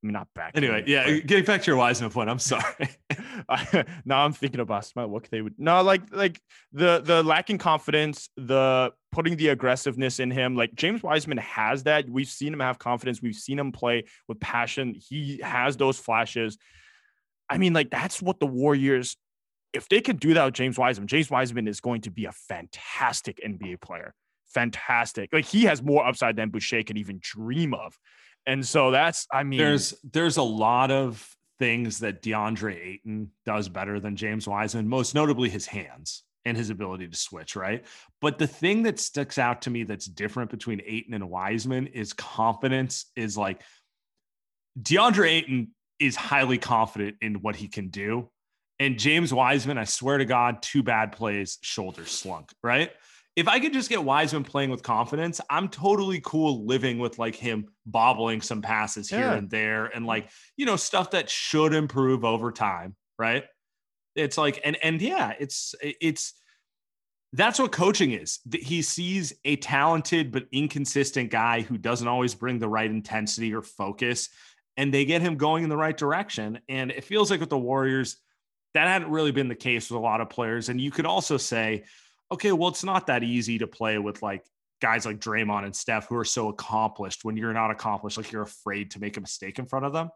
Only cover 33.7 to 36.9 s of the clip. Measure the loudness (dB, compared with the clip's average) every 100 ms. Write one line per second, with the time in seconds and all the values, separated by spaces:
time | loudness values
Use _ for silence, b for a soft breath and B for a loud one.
33.7 | -6 -6 -4 -6 -6 -4 -4 -4 -4 -2
34.7 | -2 0 0 0 2 2 4 2 -2 -8
35.7 | -10 -10 -14 -14 -14 _ _ -4 -4 -4
36.7 | -4 -6